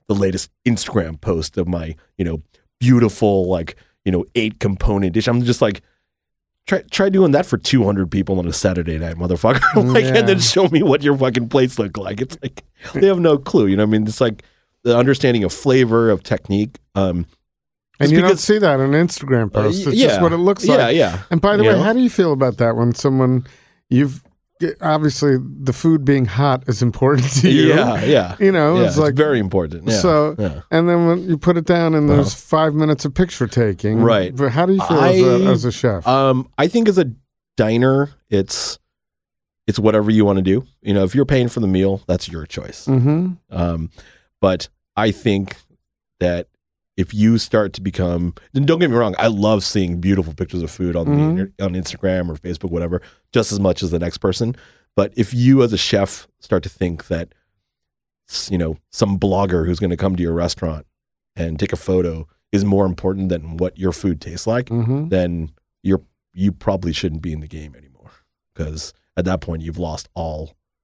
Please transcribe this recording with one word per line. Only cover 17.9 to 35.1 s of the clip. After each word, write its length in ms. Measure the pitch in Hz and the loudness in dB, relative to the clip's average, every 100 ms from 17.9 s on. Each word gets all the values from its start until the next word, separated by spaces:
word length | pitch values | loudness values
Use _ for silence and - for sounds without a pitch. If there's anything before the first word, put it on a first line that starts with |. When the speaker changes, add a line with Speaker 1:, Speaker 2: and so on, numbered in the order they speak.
| - | -2
Speaker 2:
And 100 | 143 | 2
Speaker 1:
just 40 | |
Speaker 2:
you 80 | 165 | 4
don't 100 | 180 | 4
Speaker 1:
because 140 | 185 | 2
Speaker 2:
see 140 | - 214 | 2 2
that 200 | 185 135 | 4 2
in 140 | 135 | 2
an 120 | 147 175 | 2 0
Instagram 400 | - 139 123 107 | -2 0 0 0
Speaker 1:
Uh, 160 | 107 | 0
Speaker 2:
post. 220 | 135 185 | 0 0
Speaker 1:
y-, 80 | 170 | 0
Speaker 2:
It's 80 | 220 | 2
just 140 | 262 196 | 4 4
Speaker 1:
yeah. 60 | |
Speaker 2:
what 100 | 170 | 2
it 40 | 170 | 2
looks 260 | 180 196 | 0 0
Speaker 1:
Yeah, 120 | 220 262 | 2 2
Speaker 2:
like. 200 | 117 160 | 4 2
Speaker 1:
yeah. 260 | 104 92 - | 0 -2 -4
Speaker 2:
And 100 | 165 | 0
by 160 | 202 208 | 2 4
the 80 | |
Speaker 1:
You 60 | 214 | 4
Speaker 2:
way, 60 | 190 | 4
Speaker 1:
know? 60 | |
Speaker 2:
how 100 | 196 | 2
do 80 | 240 | 2
you 80 | 247 | 0
feel 220 | - 175 | 2 0
about 260 | 135 131 104 | 2 0 0
that 180 | 117 117 | 0 2
when 180 | 120 | 0
someone, 500 | 117 143 131 127 127 131 - _ _ - | 0 0 2 2 0 -4 -16 _ _ 0
you've, 320 | 123 143 - _ _ _ - 170 - | 2 2 -2 _ _ _ -8 -6 -4
obviously 560 | 165 151 151 - 147 131 131 139 | -2 0 0 0 0 0 -2 -8
the 120 | 131 | -6
food 320 | 123 165 160 | 0 2 2
being 200 | 135 139 117 | 2 2 2
hot 380 | 104 143 131 131 | 0 0 0 -2
is 160 | 104 | -2
important 480 | 120 - 127 123 131 139 | -2 2 2 2 0 2
to 100 | 180 | 4
you. 180 | 143 156 | 4 4
Speaker 1:
Yeah, 340 | 151 127 110 | 4 2 0
yeah. 320 | 135 135 90 - | 2 2 2 0
Speaker 2:
You 140 | 196 | 2
know, 240 | 180 151 180 | 4 2 4
Speaker 1:
Yeah, 60 | |
Speaker 2:
it's 80 | - | 2
Speaker 1:
it's 40 | 147 | 2
Speaker 2:
like, 160 | 151 | 2
Speaker 1:
very 240 | 135 151 127 | 2 2 2
important. 500 | 95 95 80 82 98 | 0 -2 -2 -4 -2
Yeah, 100 | 107 | 0
Speaker 2:
so, 360 | 180 151 151 147 | 2 2 0 -2
Speaker 1:
yeah. 240 | 98 73 - | -6 -6 -2
Speaker 2:
and 180 | 165 170 | 0 2
then 180 | 175 170 | 2 2
when 220 | 175 185 | 0 0
you 80 | 151 | 0
put 200 | 180 170 | 0 0
it 80 | 160 | 2
down 280 | 170 165 | 2 2
and 140 | 156 147 | 2 4
there's 200 | 143 135 | 4 2
Speaker 1:
Uh-huh. 80 | - - 156 | -4 -2 2
Speaker 2:
five 120 | 160 | 2
minutes 300 | 151 156 147 | 2 0 0
of 80 | 147 | -2
picture 320 | 139 180 - 120 | -2 -2 -2 -2
taking. 540 | 120 110 90 104 110 | 0 0 0 -2 2
Speaker 1:
Right. 340 | 117 107 92 | 4 2 0
Speaker 2:
But 160 | 127 139 | -2 -2
how 120 | 131 180 | 0 2
do 60 | |
you 80 | 190 | 2
feel 180 | - 160 | 2 2
as 200 | 135 | 4